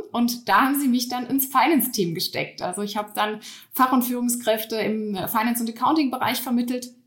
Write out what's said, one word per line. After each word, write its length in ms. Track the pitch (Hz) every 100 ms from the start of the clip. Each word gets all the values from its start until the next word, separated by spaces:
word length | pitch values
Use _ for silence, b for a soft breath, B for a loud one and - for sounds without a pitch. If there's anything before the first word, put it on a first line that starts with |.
| 427
Und 380 | 240 240 - -
da 120 | 196
haben 180 | 269 285
sie 80 | 277
mich 200 | 247 247
dann 200 | 247 240
ins 180 | 269 262
Finance-Team 680 | 262 262 311 - - 170 170
gesteckt. 480 | - 139 - -
Also 180 | 180 185
ich 160 | 208 214
habe 140 | 208
dann 280 | - 208 214 B B B
Fach- 180 | - 254
und 120 | -
Führungskräfte 720 | 240 247 240 247 - 220 - 220
im 380 | 202 220 214 190 -
Finance- 340 | 233 233 233
und 80 | 233
Accounting-Bereich 720 | 226 254 320 269 247 - 254
vermittelt. 460 | 277 240 240 247 - -